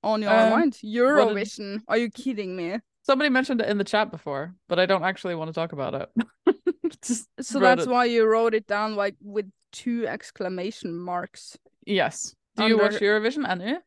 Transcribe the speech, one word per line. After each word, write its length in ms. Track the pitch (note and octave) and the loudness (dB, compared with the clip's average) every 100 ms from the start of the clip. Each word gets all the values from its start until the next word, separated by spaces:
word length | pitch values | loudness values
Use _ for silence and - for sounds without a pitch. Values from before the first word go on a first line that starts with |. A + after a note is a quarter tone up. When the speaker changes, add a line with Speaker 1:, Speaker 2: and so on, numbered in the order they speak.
Speaker 1:
on 180 | G3+ G#3+ | 0 0
your 80 | G#3 | 4
Speaker 2:
Um, 200 | A3 A3 | 4 6
Speaker 1:
mind? 240 | A3+ E4 | 4 2
Speaker 2:
what 60 | - | 0
did 140 | G#3+ | -6
Speaker 1:
Eurovision. 840 | A3+ B3+ D4+ A3+ G#3 G3+ - G3+ G#3 - | 2 4 6 4 0 -6 -8 -8 -10 -2
Are 100 | A3+ | 0
you 120 | A#3 | 0
kidding 440 | - C4 G#3+ F#3+ F#3 | -6 -8 -6 -8 -6
me? 220 | E3+ G#3+ _ _ | -6 -8 _ _
Speaker 2:
Somebody 280 | - C4 D4 | 0 2 4
mentioned 300 | B3+ C4 B3 | 2 2 -2
it 60 | A3+ | 0
in 100 | G#3 | -2
the 60 | |
chat 260 | G3 G#3 G#3+ | 0 0 0
before, 440 | E3 - C#3 E3 F#3 _ | -6 -8 -8 -8 -14 _
but 100 | F3 | 0
I 80 | F#3 | 2
don't 160 | F#3+ | 2
actually 300 | F3+ F#3+ F#3+ | 0 -2 -6
want 140 | E3+ D#3+ | -6 -6
to 60 | |
talk 180 | D#3+ E3 | -4 -6
about 220 | D3 C3 | -4 -6
it. 140 | C3+ - A3+ - _ - | -4 -4 -4 -6 _ -2
<laughs> 560 | - - - E4+ - | 0 -4 -2 -6 -6
Just 260 | - A3+ - - | -6 -6 -8 -14
Speaker 1:
So 180 | B3+ B3 | -6 2
Speaker 2:
wrote 180 | B3+ B3+ | 4 4
Speaker 1:
that's 100 | B3 | 2
Speaker 2:
it. 40 | |
Speaker 1:
why 140 | B3 A#3+ | 0 2
you 200 | A#3 A3 | 4 4
wrote 280 | A3 A#3 | 4 2
it 120 | A3 G#3 | 0 -2
down, 280 | G3+ G#3+ G#3+ | -2 -2 -2
like, 200 | G3+ - | -4 -6
with 280 | G3+ G3+ G3 _ _ | -8 -8 -8 _ _
two 340 | - B3 A#3 A3 | -10 -6 -4 -4
exclamation 920 | G3+ - _ F#3 F3+ F#3+ - F3+ E3+ | -6 -12 _ -6 -4 -8 -8 -10 -8
marks. 580 | F3+ F3 F3+ - - - _ _ - | -6 -6 -8 -16 -20 -20 _ _ -2
Speaker 2:
Yes. 480 | G3 D3 - - _ _ - | 0 0 -4 -14 _ _ -2
Do 100 | A3 | 2
you 80 | |
Speaker 1:
Under 100 | A3 | 4
Speaker 2:
watch 160 | G#3 G#3+ | 4 2
Eurovision, 480 | G3+ G#3+ A3 D4 C4 | 2 2 0 -2 -4
Annie? 300 | F#3 G3+ E4 | -4 -4 -8